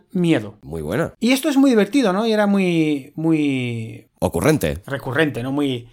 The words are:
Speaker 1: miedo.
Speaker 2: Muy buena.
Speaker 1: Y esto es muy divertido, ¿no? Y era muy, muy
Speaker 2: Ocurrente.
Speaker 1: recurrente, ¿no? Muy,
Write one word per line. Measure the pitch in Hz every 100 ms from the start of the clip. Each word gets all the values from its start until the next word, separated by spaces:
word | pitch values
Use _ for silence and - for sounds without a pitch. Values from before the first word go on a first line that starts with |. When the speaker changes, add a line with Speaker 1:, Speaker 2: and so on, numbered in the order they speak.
| _
Speaker 1:
miedo. | 185 170 143 104 -
Speaker 2:
Muy | 135 80
buena. | 76 113 165 -
Speaker 1:
Y | 226
esto | 262 320
es | 269
muy | 277
divertido, | 226 196 285 220
¿no? | 185 226
Y |
era | 214 202
muy, | 196 180 170 156 143 131 -
muy | 160 156 147 131 123 117 113 117 - _
Speaker 2:
Ocurrente. | 90 85 113 156 80 73 -
Speaker 1:
recurrente, | 135 - 127 156 120
¿no? | 131
Muy, | 139 143 123 117